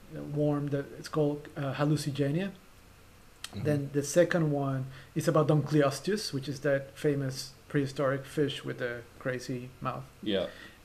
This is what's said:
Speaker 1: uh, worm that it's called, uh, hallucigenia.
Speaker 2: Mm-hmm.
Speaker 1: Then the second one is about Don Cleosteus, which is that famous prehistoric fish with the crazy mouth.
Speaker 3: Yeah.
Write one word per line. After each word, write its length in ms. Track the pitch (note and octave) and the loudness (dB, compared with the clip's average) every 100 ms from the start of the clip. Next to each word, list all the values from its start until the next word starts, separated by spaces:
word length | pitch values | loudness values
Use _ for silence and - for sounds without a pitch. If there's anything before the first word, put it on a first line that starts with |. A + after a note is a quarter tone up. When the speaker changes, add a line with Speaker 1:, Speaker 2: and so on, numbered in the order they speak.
| - D3+ | -16 -12
Speaker 1:
uh, 60 | |
worm 460 | D3 D3 D3 C#3+ C#3+ | -6 0 2 2 0
that 180 | C#3+ C#3 - | -2 -4 -10
it's 100 | D#3 | -4
called, 400 | D#3+ D3 D3 - | 0 0 0 -8
uh, 200 | - C#3 | -6 -4
hallucigenia. 720 | C3 D3 D3+ D3+ C3+ C#3 D#3+ G3 - - - - - - - - - - | 0 2 2 0 0 0 0 -2 -8 -20 -20 -20 -20 -20 -20 -20 -16 -14
Speaker 2:
Mm-hmm. 100 | G#2 | -4
Speaker 1:
Then 260 | D3+ D3 C#3 | 0 0 0
the 100 | C#3+ | -2
second 480 | C#3 F3 E3+ F3+ D#3 | 2 6 6 6 2
one 340 | C#3+ C#3 C3+ C3 - - | 2 0 -2 -4 -12 -8
is 140 | E3 E3+ | -2 2
about 200 | D#3 D3+ | 4 6
Don 120 | D#3 | 4
Cleosteus, 680 | C#3 D3+ C#3 C3+ - G#3 - | 4 4 4 2 -2 -2 -2
which 160 | C3+ C3+ | -6 -6
is 120 | C3 | -2
that 360 | D3 C#3 C3+ - | 0 0 -2 -2
famous 540 | D3+ C#3 C3 C3 - - - | 0 0 -2 -6 -10 -14 -2
prehistoric 560 | D3 C#3 - C3+ C#3 | 0 0 0 0 0
fish 400 | C3+ - C#3+ - | -2 0 0 -2
with 140 | C3+ B2+ | -8 -4
the 220 | B2 A#2+ - - | -4 -6 -12 -8
crazy 500 | C3+ B2 - B2+ B2+ - | -4 -4 -4 -8 -8 -8
mouth. 220 | C3 C3 C3+ - | -6 -6 -10 -8
Speaker 3:
Yeah. 240 | G#2+ F#2+ - - - - | 0 0 0 -6 -18 -20